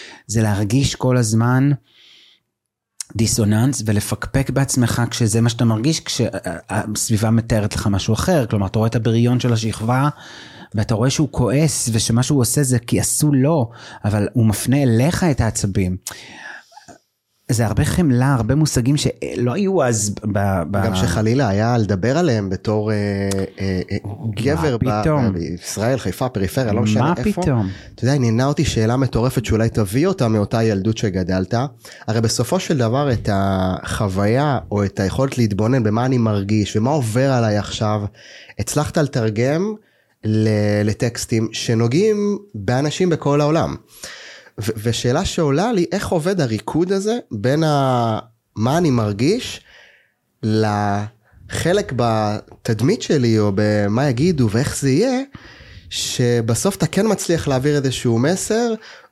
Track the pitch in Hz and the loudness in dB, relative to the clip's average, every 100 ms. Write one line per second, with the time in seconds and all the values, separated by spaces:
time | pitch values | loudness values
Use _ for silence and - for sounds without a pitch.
0 | - - - 110 110 101 101 131 131 - | -20 -20 -4 0 2 0 0 0 0 0
1 | 127 123 110 113 120 127 139 143 - _ | 0 2 2 2 2 2 2 0 -4 _
2 | - - _ _ _ _ _ _ _ _ | -20 -20 _ _ _ _ _ _ _ _
3 | - 104 110 - 104 107 131 139 110 104 | -10 -2 0 2 2 2 2 0 -2 -2
4 | - - - 135 131 135 131 127 117 - | -2 -6 -2 -2 0 0 0 0 0 0
5 | 117 - 113 113 117 117 117 107 135 160 | -2 0 0 2 2 2 2 2 0 -2
6 | - - 107 95 90 82 - 101 110 104 | -4 -2 -2 -4 -8 -10 -6 -6 -4 -6
7 | - 107 113 113 113 113 101 - 107 101 | -2 0 4 2 2 0 0 -2 -2 0
8 | - 107 - 170 113 107 95 110 110 120 | 0 0 2 2 2 0 0 0 0 0
9 | 113 113 120 123 127 113 110 98 110 127 | 0 2 2 2 2 0 -2 -4 -2 0
10 | 147 - - - - - - 110 101 107 | 0 -2 -14 -20 -20 -20 -8 -4 -2 0
11 | 131 - 147 - 117 135 156 - 120 110 | 0 0 0 0 0 2 0 0 -2 -2
12 | - 117 123 147 120 147 131 123 - 101 | 2 2 2 2 2 0 2 0 0 0
13 | - - 151 139 135 165 113 - - - | 0 0 2 4 2 2 0 -6 -20 -4
14 | 104 104 101 127 110 101 120 143 135 113 | -2 0 0 2 2 2 0 2 4 4
15 | 143 - 170 127 113 - 104 95 90 92 | 2 2 0 2 0 -2 -2 0 -2 -2
16 | - - - - - - - - - - | -8 -16 -18 -18 -18 -18 -20 -20 -20 -20
17 | _ _ _ _ - 117 110 - 147 - | _ _ _ _ -2 0 2 2 0 2
18 | 156 123 131 131 110 143 151 139 120 147 | 2 4 4 2 2 2 2 2 2 2
19 | 131 - 60 69 120 131 196 185 127 110 | 0 -4 -6 -2 -2 0 0 2 2 2
20 | 104 98 107 101 101 95 80 101 95 92 | -2 -4 -4 0 0 0 0 0 0 0
21 | 123 117 110 131 110 98 117 123 98 98 | 0 0 2 2 2 2 2 2 2 0
22 | 110 151 175 113 98 95 110 107 107 104 | 0 2 2 0 -2 -4 -2 -2 0 0
23 | 101 98 98 98 95 - 98 92 - 98 | 0 -2 -2 -2 -4 -4 -2 -2 -2 -6
24 | 98 - 113 107 127 160 156 117 127 104 | -6 -8 -6 -4 -2 0 0 0 0 0
25 | 156 151 117 87 80 87 - 101 113 131 | 0 2 0 0 -4 -8 -8 -2 0 0
26 | 95 - 127 104 95 131 120 107 107 107 | -2 -4 -4 -2 -2 0 0 2 2 2
27 | 143 175 208 175 175 123 95 95 - - | 2 0 -2 0 0 0 0 -6 -16 -4
28 | 120 143 120 113 135 147 143 117 110 127 | 0 2 2 2 0 0 0 2 2 2
29 | 127 113 127 131 - 110 117 - 101 120 | 0 0 0 0 0 2 2 0 0 0
30 | 185 190 117 110 101 113 110 98 104 110 | 0 0 2 2 2 2 2 2 0 -2
31 | 107 92 90 92 92 117 139 - - - | -2 -2 0 -2 0 -2 -4 -8 -20 -12
32 | - 113 113 - 120 185 - 151 113 131 | -4 0 0 0 -2 -2 0 0 2 0
33 | 143 117 113 98 98 95 92 90 - - | 0 0 0 0 2 0 0 -2 -4 -2
34 | 104 92 104 123 151 127 - 104 98 - | -2 0 2 2 2 -2 -2 -2 -2 0
35 | 95 - 135 127 110 98 107 131 107 110 | -2 0 -2 0 0 2 2 2 2 0
36 | 127 127 110 104 98 107 98 107 120 156 | 0 2 2 0 0 0 0 0 0 0
37 | 113 117 135 127 113 104 - - 107 107 | 0 0 2 2 2 0 -2 -2 -2 0
38 | 104 - - - - - 107 151 151 170 | -4 -10 -20 -20 -16 -8 -4 -2 -2 0
39 | 143 131 110 107 131 156 208 214 _ _ | 0 0 0 0 0 0 -2 -6 _ _
40 | _ _ 110 110 110 104 104 104 104 107 | _ _ -2 2 2 2 2 2 0 0
41 | 120 117 - 113 110 - - 113 117 147 | -2 -4 -2 -2 -2 -4 -2 2 2 2
42 | 220 208 202 202 - 110 98 123 147 - | 2 2 0 -4 -6 -8 -2 0 -2 0
43 | 185 156 143 143 147 165 80 - - - | 0 0 0 2 2 2 0 -4 -12 -20
44 | - - - - - - 104 110 113 - | -18 -18 -20 -20 -16 -8 -6 -2 -2 -2
45 | 120 147 190 - 151 139 226 208 170 196 | 0 0 0 0 0 2 0 0 0 -2
46 | - 175 165 196 127 107 - 147 185 196 | -2 -2 0 0 0 -2 -2 -2 0 0
47 | 208 240 - 110 117 147 156 143 135 123 | 0 -4 -6 -6 0 2 2 2 2 2
48 | 117 107 - _ _ - 113 165 165 120 | 0 -2 -6 _ _ -4 0 2 2 2
49 | 104 101 139 240 - - - - - _ | 0 0 0 0 -4 -14 -18 -20 -20 _
50 | _ _ _ _ 110 110 107 104 104 101 | _ _ _ _ -2 0 0 0 -2 -2
51 | 104 - _ - - - 165 202 202 123 | -6 -14 _ -20 -12 -4 -2 0 -2 -2
52 | 117 110 107 107 - - - 107 131 233 | 0 0 -2 -4 -10 -10 -4 0 0 0
53 | - 156 117 110 104 98 107 104 101 110 | 0 2 4 4 2 2 2 2 0 0
54 | 147 117 175 156 113 107 143 - 139 139 | 0 0 0 2 2 2 -2 -2 0 2
55 | 254 254 277 - - - - - - - | 2 0 -4 -12 -20 -20 -20 -20 -12 -8
56 | - - 123 120 113 117 196 196 165 190 | -6 0 2 2 0 0 -2 -2 -2 0
57 | 220 196 - 165 151 131 143 147 131 117 | 0 0 0 -2 0 0 0 0 0 -2
58 | 123 113 139 185 - 220 240 220 - - | 0 2 2 0 -2 0 0 -4 -8 -20
59 | - | -12